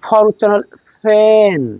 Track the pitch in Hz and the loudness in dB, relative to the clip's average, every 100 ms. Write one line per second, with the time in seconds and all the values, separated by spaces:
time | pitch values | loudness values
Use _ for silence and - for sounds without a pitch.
0 | - 220 214 208 214 208 - _ _ _ | -2 0 0 0 -2 -2 -6 _ _ _
1 | 214 214 214 220 208 175 127 | -2 0 2 2 2 -2 -8